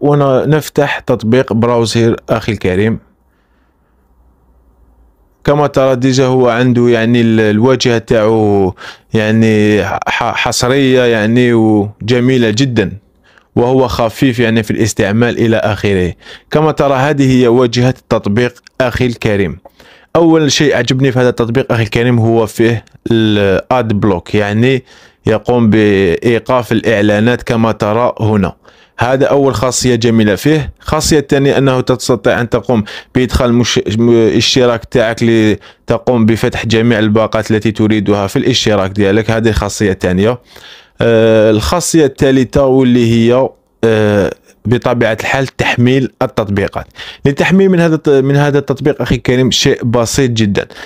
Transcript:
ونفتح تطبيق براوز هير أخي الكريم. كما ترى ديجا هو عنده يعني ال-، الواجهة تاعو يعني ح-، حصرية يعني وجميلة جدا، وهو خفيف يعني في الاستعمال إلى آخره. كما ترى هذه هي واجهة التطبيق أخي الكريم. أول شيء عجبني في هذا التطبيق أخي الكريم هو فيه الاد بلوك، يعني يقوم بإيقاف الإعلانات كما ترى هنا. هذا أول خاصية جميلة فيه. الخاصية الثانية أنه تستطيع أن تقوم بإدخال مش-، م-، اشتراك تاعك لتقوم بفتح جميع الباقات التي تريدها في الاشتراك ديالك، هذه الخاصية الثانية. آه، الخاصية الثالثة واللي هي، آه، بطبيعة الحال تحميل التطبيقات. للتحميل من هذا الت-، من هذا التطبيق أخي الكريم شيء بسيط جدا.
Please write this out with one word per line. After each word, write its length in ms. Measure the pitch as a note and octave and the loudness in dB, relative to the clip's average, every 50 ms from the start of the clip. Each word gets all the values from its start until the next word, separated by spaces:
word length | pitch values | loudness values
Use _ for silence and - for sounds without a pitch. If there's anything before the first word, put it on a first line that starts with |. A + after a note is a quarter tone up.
ونفتح 1000 | - D3 D3 C#3+ C#3 C3+ C3 A#2+ E2 C#3 D#3 D3+ - - - D3+ C#3+ - - - | 0 0 2 2 2 2 0 0 0 0 0 0 -2 -2 -2 -2 -2 -2 -4 -6
تطبيق 540 | - - B2+ G#2+ - A2 A#2+ C3 C3 - | -4 -4 -4 -2 0 0 0 0 0 0
براوز 440 | G#2+ A#2 A#2 A#2+ A#2+ A#2 A#2 A2 - | -2 -2 0 0 0 0 -2 0 0
هير 200 | A#2 A2+ A#2 G#2+ - - - | 0 0 0 0 -2 -4 -6
أخي 220 | B2+ A2 - A#2+ | -6 -4 -4 -6
الكريم. 460 | G#2 G2 - F#2+ F2+ F#2+ G#2+ A3+ G#3+ - - _ _ _ _ _ _ _ _ _ _ _ _ _ _ _ _ _ _ _ _ _ _ _ _ _ _ _ _ _ _ _ _ _ _ _ _ _ _ _ _ _ _ _ _ _ _ _ - | -6 -4 -4 -2 -2 0 0 -2 -2 -4 -8 _ _ _ _ _ _ _ _ _ _ _ _ _ _ _ _ _ _ _ _ _ _ _ _ _ _ _ _ _ _ _ _ _ _ _ _ _ _ _ _ _ _ _ _ _ _ _ -2
كما 220 | C#3+ C#3+ D3+ D3 | 0 0 2 0
ترى 300 | C3+ - C3+ C3 C3+ C3 | 0 0 0 2 2 2
ديجا 300 | A#2+ B2+ C3+ B2+ C3 C3 | 0 0 0 2 2 2
هو 220 | B2+ B2+ C3 B2 A#2+ | 2 2 2 2 2
عنده 400 | A2+ A#2 B2+ B2+ A#2+ A#2+ A#2+ A#2+ | 2 2 0 2 2 2 2 2
يعني 320 | A#2+ A2 A2+ A#2 B2 A#2+ | 2 2 2 2 2 2
ال-، 200 | A#2 A2+ A2 A2 | 2 2 2 2
الواجهة 580 | A2 G#2+ G#2 G#2+ A#2 C3 C3 A#2+ - B2+ A#2 A#2 | 2 2 2 2 2 2 2 0 0 0 -2 -2
تاعو 760 | A2+ - B2 A2 G#2+ A2 A2+ A2 G#2+ G#2 G2+ G2+ F#2+ F#2 - - - - - - _ _ - | -2 0 0 0 2 2 2 2 2 2 2 2 0 0 -2 -6 -12 -20 -20 -20 _ _ -4
يعني 680 | A2 G#2+ G#2+ A2 A2+ A2+ A2 G#2+ G#2+ G#2+ G#2+ G#2+ G2+ F2+ | -2 0 0 2 2 2 2 2 2 2 2 2 0 0
ح-، 500 | G2 - - - - - - B2 A2 - | -2 -4 -6 -4 -4 -4 -4 -4 -4 -4
حصرية 680 | - - B2+ A#2 - B2+ B2 C3+ C#3+ C#3 C3 B2+ B2+ | -4 -4 -4 -4 -2 -2 0 0 0 2 2 2 2
يعني 520 | B2 A#2+ A#2 A2 G#2 A2 A#2 B2 B2 A#2+ A#2 | 2 2 0 0 0 0 2 2 2 2 2
وجميلة 960 | A2+ A2 A2 G#2+ G#2 G2+ G#2 - - G2+ G#2+ B2+ B2 A#2+ B2+ C3 B2+ A#2 A2 | 2 2 2 2 0 0 -2 -6 -8 -4 -2 0 0 0 0 0 2 0 0
جدا، 420 | G#2+ A2+ C#3 C3 A#2+ A2 G2 F2 F#2+ G2+ - _ _ _ _ _ _ _ _ _ - | 0 0 -2 0 0 -2 -2 -2 -6 -10 -18 _ _ _ _ _ _ _ _ _ -2
وهو 320 | A#2 A#2+ B2 C3 C3 C3 A2+ | -2 0 2 2 0 0 0
خفيف 500 | - - A#2 A2 - - C#3+ C3 A#2 B2 | -2 -2 -4 -4 -2 -2 -2 0 0 0
يعني 240 | A#2+ A2+ A2+ A2+ | 0 0 0 -2
في 80 | G#2 - | -2 -2
الاستعمال 680 | - - A2+ G#2 - - G#2+ G2 G#2 A2+ A#2+ A#2 - - | -2 -2 -2 -2 -2 -2 -2 0 0 0 0 0 0 0
إلى 180 | A#2 A2 A2 | 0 0 0
آخره. 560 | G#2+ - A2 G#2 - - G2+ G2 F#2 F2+ E2+ - - - - - - _ _ | 0 0 -2 -4 -2 -2 -2 -2 -2 -2 -4 -6 -10 -16 -20 -20 -20 _ _
كما 220 | - D3+ D#3 D#3 | -2 0 0 0
ترى 220 | C#3+ - D3 C#3 C#3 | 0 0 0 0 0
هذه 460 | B2+ C3+ D3+ D3+ C#3 C#3 C3 C3 B2+ | 0 0 0 0 0 2 2 2 4
هي 80 | B2+ A#2 | 4 4
واجهة 460 | A#2 B2+ B2+ A#2 A2+ B2 B2 C3 B2+ - | 4 2 2 2 0 0 0 0 -2 -4
التطبيق 640 | _ - A#2 G#2+ - G#2 G2+ A#2+ B2 A#2+ - - _ - _ - | _ -4 -2 -2 -2 -2 -2 -2 -2 -2 -6 -10 _ -10 _ -4
أخي 260 | C3 A#2+ - - B2+ | -4 -2 -2 -2 -2
الكريم. 520 | B2 A2+ - - A2+ G#2 G2 F#2+ D#2+ D2+ - - - _ _ - - - _ _ _ - | -4 -4 -4 -4 -2 0 0 -2 -4 -6 -10 -16 -20 _ _ -20 -20 -20 _ _ _ 0
أول 360 | E3 E3+ E3 D#3+ D#3+ D#3 C3+ | 2 2 4 4 2 2 0
شيء 240 | - - D#3 C#3 - | 0 0 0 0 0
عجبني 360 | A2+ A#2+ - C3 C3 C#3 C3+ | 0 -2 -2 -2 0 0 0
في 60 | A2+ B2+ | 0 2
هذا 100 | B2 B2 | 0 0
التطبيق 440 | A#2 - A#2+ A2+ A#2 C3+ C3 - | 0 -2 -4 -2 -2 -2 -2 -2
أخي 100 | B2 A2+ | -2 -2
الكريم 360 | A2+ G#2 - A#2+ A#2 B2 B2 A2+ | -2 -2 -2 0 0 2 2 2
هو 280 | A2 A2+ A2+ A#2 A2 | 2 2 2 2 0
فيه 380 | G2+ - - A2+ A#2 A#2 G#2+ - _ - _ - - | -2 0 0 0 0 0 -2 -6 _ -18 _ -4 -2
الاد 800 | A2+ A2+ A2 G#2+ G#2 G#2 G2+ G2 F#2 - - - B2 B2+ A#2 A2 | 0 0 2 2 2 2 2 0 0 0 -2 -2 -2 -2 0 -2
بلوك، 420 | G#2 G2 A2 G#2 F#2 E2+ - - - | -2 0 0 0 0 -2 -4 -4 -2
يعني 500 | G#2 G#2 G2+ G#2 A2 A#2+ C3 C3+ B2+ - _ - - - - _ _ - | -2 -2 0 0 0 0 0 0 -2 -4 _ -20 -20 -20 -20 _ _ -2
يقوم 440 | A2+ A2 G#2 - - B2 A#2+ A#2 G#2+ | -2 -2 0 0 0 0 2 2 2
بإيقاف 1000 | G#2 A2 G#2+ G#2 G2 F#2+ G2 E2+ D#2+ - - A#2+ A#2 A2 - - B2+ B2 A2+ - | 4 4 4 2 2 2 2 0 0 0 0 0 0 0 0 -2 -2 -2 -2 -2
الإعلانات 720 | A#2+ G#2+ - B2+ A2+ G2+ G#2 G#2 G#2 G#2 A2 B2 B2 A#2 | -2 -2 0 0 0 0 2 0 0 2 0 0 0 -2
كما 300 | - - A#2+ A2+ A2+ A2+ | -4 -4 -2 0 0 0
ترى 400 | G#2+ - A2 G#2 G#2+ A#2 B2 - - - | -2 -2 -2 -2 0 0 0 -2 -2 -2
هنا. 320 | A2+ G#2+ G#2+ G2+ F#2 - - _ _ - _ _ _ _ _ - | -2 -2 0 0 -2 -2 -4 _ _ -20 _ _ _ _ _ -4
هذا 280 | A#2+ B2 C3+ C3 C3+ | -2 -2 0 0 0
أول 280 | - C#3 C#3+ C#3 C3+ A2+ | 2 2 2 2 0 0
خاصية 400 | G#2 C3 B2+ A#2+ - - B2+ A#2+ | -2 -2 -4 -2 -2 0 0 0
جميلة 400 | A#2 A#2 A#2 A2+ A2+ G#2+ G#2 G2 | 0 0 0 2 2 2 2 0
فيه. 380 | - - D3 D#3 D#3 C3 - - _ | 0 0 0 0 0 -2 -6 -10 _
الخاصية 360 | - - D#3 D#3 C3+ - E3 D3 | -6 -4 -4 -2 0 0 0 0
الثانية 400 | C#3 - D3 C3+ C#3 C#3 - B2+ | 0 0 0 0 2 2 2 2
أنه 220 | C#3 C3+ B2+ B2+ | 2 2 0 0
تستطيع 600 | A#2 - B2+ A#2+ - - B2 - - B2+ F2 G#2 | -2 -2 -4 -2 -2 -2 -2 0 0 0 0 -2
أن 80 | A#2+ G#2+ | -2 -4
تقوم 360 | - A#2 - - B2 G#2+ G2+ - - - - _ - | -4 -4 -2 -2 -2 -2 -2 -4 -10 -18 -12 _ -2
بإدخال 400 | B2+ B2+ A#2 - - C3 A#2+ A#2 | -2 -2 0 0 -2 0 0 2
مش-، 440 | B2 A#2 - - - - - G#2 A2+ | 0 0 0 -2 -4 -2 -2 -2 0
م-، 380 | A#2 A#2+ A#2 A2+ A2+ G2 C#2+ | 2 2 4 4 4 2 2
اشتراك 480 | A#2+ A2+ - - B2+ B2 A#2+ A#2 A2 - | 0 0 0 0 0 2 0 0 -2 -4
تاعك 380 | - - B2+ A2 A2+ A2+ - | -4 -2 0 0 0 -2 -2
لتقوم 1040 | A#2+ A#2 A2+ A2+ A2 G#2+ F#2+ - - - - _ _ - A#2 A2+ - B2 B2+ A2+ A2 | 0 0 2 2 2 2 0 -2 -6 -14 -20 _ _ -4 -4 -2 0 0 0 2 2
بفتح 400 | G#2+ A2+ - - A#2+ - - - | 2 2 0 -2 -4 -4 -4 -4
جميع 320 | A#2 A2+ A2+ A2+ A#2+ A#2 G#2+ | -2 0 0 2 2 2 2
الباقات 520 | A2 G#2+ G#2 A2 A2 G#2 - A2 G#2+ - | 0 2 2 0 0 0 -2 -4 -2 -2
التي 200 | A2 G#2+ G2+ A2+ | -2 -2 -2 -2
تريدها 560 | G#2 - G#2+ G#2+ G#2+ A2 G2 G2 G2+ G#2 G2 | -2 0 0 0 0 0 0 0 0 0 -2
في 100 | G2 - | -2 -2
الاشتراك 540 | C3+ - - A#2+ - - A2+ G#2+ G2 F#2+ F#2+ | -2 -2 -2 -2 0 0 0 0 0 -2 -2
ديالك، 400 | G2 G#2 G2 F#2+ G2+ A2 G#2+ A2+ | -2 0 0 2 2 0 0 0
هذه 180 | A2+ A2+ A2+ A2+ | -2 0 0 0
الخاصية 440 | G#2 - G#2 G2+ - - A2 F#2+ | 0 -2 -4 -4 -4 -2 -2 -2
الثانية. 460 | F#2 - - F2+ F2+ F#2 G2+ A2+ B2 - _ _ - - - - - - - _ _ - | -2 -2 -2 -2 0 0 0 0 -2 -4 _ _ -20 -20 -20 -20 -20 -20 -20 _ _ -2
آه، 500 | A#2 A#2 A#2 A2 A2+ A2+ A2 A2 G#2+ A2 | 0 2 2 2 4 4 4 4 4 4
الخاصية 560 | A2 G#2+ - - F3+ F3 - - - E3 D3 | 2 0 0 -2 -2 -2 -2 0 0 2 2
الثالثة 600 | C3+ - - D3+ C3+ C3+ C3+ B2 - - C#3+ C#3 | 0 0 0 0 2 2 2 0 0 0 0 2
واللي 460 | C3 C3 C3+ C3 B2 A#2+ B2 A#2 A2+ | 2 2 2 2 2 2 2 2 2
هي، 360 | A#2 A#2 A2+ A#2 A#2+ B2+ C3+ - - _ _ _ _ _ A2+ | 2 2 2 2 2 2 0 -2 -4 _ _ _ _ _ -2
آه، 460 | A2+ A2 G#2+ G#2+ G#2 G#2 G2+ F2+ C#2+ - - _ _ _ _ - | 0 2 2 2 2 2 0 0 -2 -4 -8 _ _ _ _ -4
بطبيعة 520 | G#2 B2 A#2 - B2+ A#2+ A#2+ A#2+ A2 A2 - | -2 -2 0 0 -2 0 0 0 0 -2 -2
الحال 260 | - - - C3+ C3+ | -4 -4 -4 -4 -4
تحميل 640 | - - - - - - B2 A#2+ B2 C3 C#3 B2+ - - - | -4 -4 -4 -4 -2 0 0 2 2 2 2 0 -2 -4 -6
التطبيقات. 640 | B2+ - - - A2 G2 G2+ G2 F#2+ - - F#2+ - - _ - - - - - - | -6 -4 -4 -4 -4 -2 -2 -4 -4 -4 -6 -10 -12 -14 _ -20 -20 -20 -8 -4 -2
للتحميل 420 | C#3 C#3 - F3 C#3+ F3+ F#3+ G3 F#3+ | -2 0 0 0 2 2 2 4 4
من 120 | F#3 E3+ | 2 2
هذا 140 | E3+ E3 D#3 | 2 2 0
الت-، 140 | D3+ - D3+ | 0 0 2
من 280 | C#3 C3+ C3 C#3 C#3+ | 2 2 2 2 2
هذا 220 | C#3+ D3 D3 C#3 C#3+ | 2 2 0 0 0
التطبيق 440 | C#3 - C3+ - C3+ D3 C3+ - | -2 -2 -4 -2 -2 -2 -2 -2
أخي 120 | B2 - - | -2 -4 -4
الكريم 360 | A#2+ - - B2 B2+ C3 A2+ | -2 -2 0 0 2 0 0
شيء 340 | - - - C#3 B2 - - | 0 0 0 0 0 0 -2
بسيط 460 | A#2+ A2+ A#2+ A2+ A2 - C#3+ C3+ B2 | -2 0 0 0 0 0 -2 0 0
جدا. 360 | A#2 A2 A2 G#2 G2 - - - - - - | 0 0 -2 0 -2 -4 -6 -8 -12 -20 -20